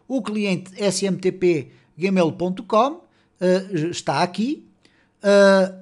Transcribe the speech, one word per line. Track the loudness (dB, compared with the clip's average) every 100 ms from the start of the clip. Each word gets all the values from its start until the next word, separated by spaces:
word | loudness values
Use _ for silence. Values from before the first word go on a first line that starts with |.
| _
o | -6
cliente | -4 -4 -2 -4 -6 -4
S | -4 -2 -4
M | -2
T | -4
P | 0 0 0 -4 _ _ -6
gmail | -2 2 0
ponto | 0 -6 -6
com, | -2 0 0 -2 _ _ _ _
eh, | 0 0 -2 -4 -4
está | -6 -4 -2
aqui, | -2 -2 -4 -6 -10 _ _ _ _ _
eh, | 4 6 6 6 2 -4